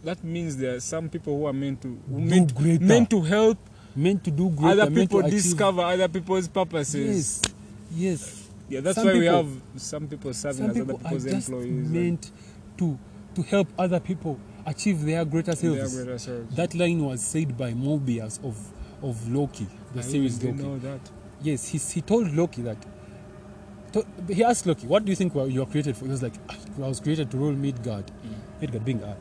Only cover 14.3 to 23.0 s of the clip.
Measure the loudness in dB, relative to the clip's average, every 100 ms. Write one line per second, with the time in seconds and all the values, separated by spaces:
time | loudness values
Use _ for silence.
14.3 | -8 -10 -12 -8 -2 0 0 0 0 0
15.3 | 0 0 0 0 0 -2 -6 -6 -8 -8
16.3 | -10 -6 -2 -2 2 2 2 0 -2 -2
17.3 | 0 -2 -2 -4 -2 0 0 0 -2 -2
18.3 | -8 -8 -10 -12 -14 -14 -8 -6 -6 -2
19.3 | 0 -2 -4 -10 -10 -12 -8 -4 0 0
20.3 | 0 -2 -2 -6 -6 -8 -10 -14 -18 -20
21.3 | -6 -2 -2 -2 -6 -4 -6 2 2 2
22.3 | 2 0 0 -8 -8 -12 -18